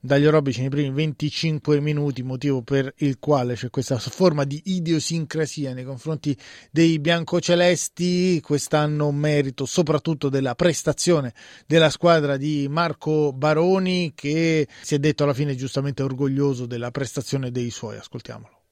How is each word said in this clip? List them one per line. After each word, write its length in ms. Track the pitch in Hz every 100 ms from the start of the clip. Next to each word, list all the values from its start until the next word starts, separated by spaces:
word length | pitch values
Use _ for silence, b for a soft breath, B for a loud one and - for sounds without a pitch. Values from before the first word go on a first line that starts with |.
dagli 240 | 131 139 147
orobici 360 | 156 139 117
nei 80 | 135
primi 200 | 143 143
venticinque 880 | 135 156 - 151 - 160 156 - 147
minuti, 440 | 147 147 147 127
motivo 400 | 127 131 143 131
per 280 | 117 139 135 -
il 220 | 143 131
quale 340 | - 147 123
c'è 160 | 120 123
questa 300 | - 123 127
forma 440 | - - 185 147
di 160 | 139 147 196
idiosincrasia 1080 | 185 165 160 - 165 160 160 156 - 135
nei 100 | 127
confronti 520 | 127 131 156 156 151 135 B B B
dei 280 | 147 165 160
biancocelesti. 1400 | 147 170 160 175 160 175 175 175 - - 175 180 180 170
Quest'anno 720 | - 147 - 156 151 151 147
merito 540 | 143 151 147 135 131 139
soprattutto 600 | - 156 151 - 151 143
della 280 | 135 135 120
prestazione 760 | 175 151 - 143 - 170 127 - B B B
della 220 | 165 156
squadra 460 | - 175 165 143 139
di 320 | 147 147 139
Marco 640 | 151 170 151 - 156 147
Baroni, 800 | 131 151 156 175 190 185 180 170
che 540 | - 143 156 165 160 143 B
si 140 | - 147
è 40 |
detto 240 | 147 -
alla 100 | 147
fine 220 | 127 147 131
giustamente 480 | 131 - 139 135
orgoglioso 640 | 135 131 139 135 143 127 123
della 260 | 120 120
prestazione 600 | 120 131 - - 131 127
dei 180 | 123 120
suoi. 280 | - 113 110
Ascoltiamolo. 580 | - - - 113 113 _ _